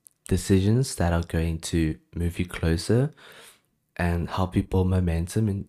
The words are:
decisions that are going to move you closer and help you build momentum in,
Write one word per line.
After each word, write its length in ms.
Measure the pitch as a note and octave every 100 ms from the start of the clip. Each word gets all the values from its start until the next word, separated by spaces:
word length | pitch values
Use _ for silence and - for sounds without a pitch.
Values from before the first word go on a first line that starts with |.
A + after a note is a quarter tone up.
| - _ -
decisions 720 | F#2 - G2 G2 A#2+ C3+ -
that 160 | F2
are 100 | E2+
going 360 | E2+ E2 E2 D#2+
to 400 | - E2+ D#2+ D#2 _
move 240 | - F2 F2
you 60 |
closer 680 | F2 - E2+ E2+ - A2+ D3 - - - - _ _ _ _ -
and 320 | F2 E2+ D#2+
help 260 | - F#2 G2+
you 60 |
build 260 | F#2+ F#2+ F#2
momentum 600 | F#2 F2 E2 E2+ A2 A2
in, 200 | G2